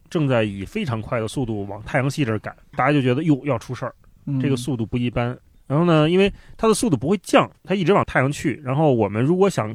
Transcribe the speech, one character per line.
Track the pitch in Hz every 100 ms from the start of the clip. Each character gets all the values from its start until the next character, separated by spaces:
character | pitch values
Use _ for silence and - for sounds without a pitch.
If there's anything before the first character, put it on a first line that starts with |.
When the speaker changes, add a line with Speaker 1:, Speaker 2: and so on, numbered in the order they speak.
| -
Speaker 1:
正 | 170 139
在 | 120
以 | 110 98 95
非 | 220
常 | 175 113
快 | 107 123
的 | 110
速 | - 123
度 | 107 98
往 | 104
太 | 110 143
阳 | 135
系 | 131 120
这 |
儿 | 107
赶， | 107 - _ -
大 |
家 | 139
就 | 147
觉 | 127
得 | 127
：“哟， | 165 135
要 | 143 117
出 | -
事 | 123 123
儿， | - _ - -
Speaker 2:
嗯。 | 135
Speaker 1:
这 | 143
个 | 131
速 | 139 120
度 |
不 | 110 127
一 | 120
般。” | 123 120 123 _ _ -
然 | 143
后 |
呢， | 175 156 151
因 | 180
为 | 196 - - -
它 | 220
的 |
速 | 208 226
度 | 127
不 | 135
会 | 208
降， | - 262 127 -
它 | -
一 | 196
直 | 160
往 | 190 120
太 | 156
阳 | 135
去， | 143 156 107
然 | 131
后 | 139 156
我 | 120 101
们 | 104
如 | 135 185
果 | 196
想 | 156 107